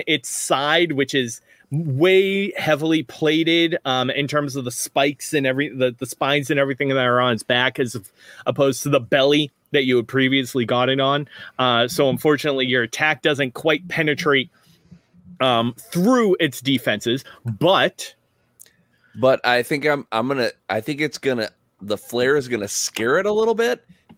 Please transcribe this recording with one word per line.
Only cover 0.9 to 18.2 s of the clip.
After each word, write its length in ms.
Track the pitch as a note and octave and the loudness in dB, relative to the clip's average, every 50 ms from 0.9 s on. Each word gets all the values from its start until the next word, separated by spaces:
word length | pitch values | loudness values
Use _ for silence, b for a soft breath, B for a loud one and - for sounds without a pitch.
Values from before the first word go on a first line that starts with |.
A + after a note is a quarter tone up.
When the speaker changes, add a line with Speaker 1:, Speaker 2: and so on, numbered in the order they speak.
| D3+ | 0
Speaker 1:
which 200 | C3+ C#3 B2+ - | -2 -2 0 0
is 280 | C#3 B2+ A#2 A#2 b b b b b b _ | -2 -2 -4 -6 b b b b b b _
way 840 | C#3 D3+ E3+ D#3 C3 C3+ D#3+ F#3 F#3 F#3+ G3 F#3+ G3 G3 G3 G3+ - | -6 -4 -2 -2 0 2 4 6 6 6 4 2 0 -2 -2 -4 -4
heavily 480 | - - D#3 D#3 C#3 D3+ D#3+ E3 D#3+ D3+ | -4 0 0 0 0 2 0 0 0 -2
plated, 760 | - - - D#3+ D3+ D3+ D#3+ E3 D#3+ E3 E3+ E3+ E3 D#3+ - - | -6 -6 -2 0 0 2 2 2 2 2 2 2 0 0 -2 -2
um, 260 | C#3 B2+ B2+ B2+ C3 | -2 -2 0 0 -2
in 160 | C3 C#3+ C#3+ | -2 -2 -2
terms 300 | C3+ - D3+ D3 C#3+ B2+ | -2 -2 -2 -2 -4 -6
of 80 | C#3 B2+ | -8 -8
the 80 | B2 | -8
spikes 600 | A#2+ - - - - D3 C#3 D3 C#3+ - - - - | -8 -8 -10 -4 0 0 0 0 0 -4 -6 -4 -2
and 120 | D3 C3+ | -2 0
every, 220 | C3 C3 C3+ C#3+ | 0 0 -2 -4
the, 260 | D3+ A2 C3+ B2+ B2+ A#2+ - | -4 -2 -2 -2 -2 -2 -4
the 60 | C3 | -10
spines 440 | B2 - - D3+ C3+ C#3+ D3 C#3 B2 | -10 -6 -2 0 0 0 0 0 0
and 120 | D#3 C#3 | 0 0
everything 260 | C#3 C3+ C#3 - C#3+ | 0 0 0 -2 -2
that 180 | C#3 C3+ C3+ B2+ | 0 0 2 2
are 140 | B2 A#2+ B2 | 2 2 2
on 140 | B2 B2 A#2+ | 2 2 0
its 100 | G#2+ - | 0 -2
back, 340 | - B2 B2 B2+ C3 B2 | -2 -2 0 0 0 0
as 200 | - C3+ A#2 - B2 - - B B B B B B B | -2 -4 -4 -6 -8 -12 -16 B B B B B B B
opposed 380 | B2+ B2 D3 C#3+ C#3 C3 - - | -4 0 2 2 2 0 0 0
to 60 | C#3+ | 0
the 120 | C#3 - | 0 0
belly 500 | A#2 A2+ - C#3 C3+ C#3+ D3 D3+ D3+ C#3+ - _ _ _ | 0 2 2 2 4 4 4 2 0 -2 -6 _ _ _
that 120 | - C#3+ C3+ | 0 2 2
you 140 | C3 B2 | 4 2
had 100 | A#2+ A2 | 2 2
previously 560 | - - C3+ C3 C3 C3+ C#3 C3 A#2+ - C3 A#2 | 0 0 2 2 2 2 0 0 -2 -2 -2 -2
got 240 | G#2+ B2+ B2 B2+ | 0 0 0 0
it 140 | B2+ C3+ C3+ | 0 0 0
on. 260 | C3+ C3+ C#3 D3 D3 B B B B B B | 0 0 0 -2 -4 B B B B B B
Uh, 320 | - C3 B2+ A#2+ A#2 A#2+ B2 | -2 0 2 2 2 2 0
so 200 | - - D3 C3+ | 0 0 2 2
unfortunately, 580 | B2+ A#2+ - D#3 D3+ C#3 - D3+ C#3 C3+ C3 | 0 2 2 2 2 2 0 -2 -2 -2 0
your 160 | B2+ B2 B2+ A#2 | 0 0 0 0
attack 380 | A2+ - - D3+ D#3 D#3 C3 | -2 -4 -2 -2 -2 0 0
doesn't 320 | - D#3+ D3 C3 C#3+ B2+ - | 0 0 0 0 -2 -4 -4
quite 320 | - - D#3+ D#3 D#3 F#3 F3 | -2 0 0 0 0 -2 -4
penetrate, 600 | - D#3+ D#3+ D3+ D3 - - D3+ C#3 C3+ B2 b b b b b b b b b b b b b _ _ _ - - - | -4 -2 0 0 -2 0 0 2 2 2 0 b b b b b b b b b b b b b _ _ _ -14 -6 -2
um, 320 | B2+ C3 B2 A#2 A#2 A#2+ A#2+ | 0 2 2 2 0 0 -4
through 600 | - - - - E3+ F3+ A3+ C4 B3 A3+ G3+ F3+ - | -8 -10 -6 -2 0 2 4 4 4 4 4 2 2
its 220 | E3+ D3+ - - | 0 -2 -2 -4
defenses, 640 | A#2+ C#3 C3+ B2 - - A2 G#2 - A#2 A#2 C3+ B B B B - | -2 0 0 0 0 -2 -2 -2 -2 -2 -4 -4 B B B B -8
but 720 | A#2 G#2+ G2 C#3+ E3+ F#3+ D3 B2+ F3+ - - - - - _ | -8 -4 0 2 2 4 4 2 0 -2 -6 -14 -16 -16 _